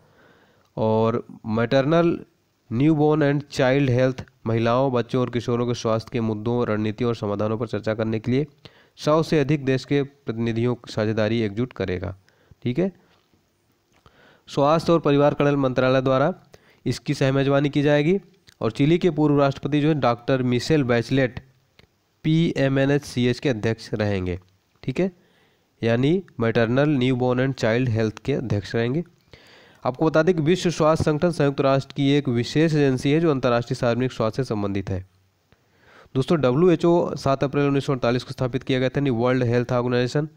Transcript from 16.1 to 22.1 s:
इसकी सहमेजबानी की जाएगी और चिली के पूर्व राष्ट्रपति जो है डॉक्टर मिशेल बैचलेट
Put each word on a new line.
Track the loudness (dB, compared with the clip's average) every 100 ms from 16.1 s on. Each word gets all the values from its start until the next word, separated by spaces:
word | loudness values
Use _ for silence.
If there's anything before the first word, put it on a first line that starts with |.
| 2 0 -4 _ -20 _ _ -6
इसकी | -6 -4
सहमेजबानी | -2 0 2 2 2 2
की | 0
जाएगी | 2 2 2 0 -2 _ _ -6
और | -4
चिली | 0 2 4
के | 2
पूर्व | 2 2 4
राष्ट्रपति | 2 0 -2 0
जो | 2
है | 2
डॉक्टर | 0 0 0 0
मिशेल | 2 0 0 0
बैचलेट | 2 0 0 0 0 -2 -18 _ _ _ _ _ _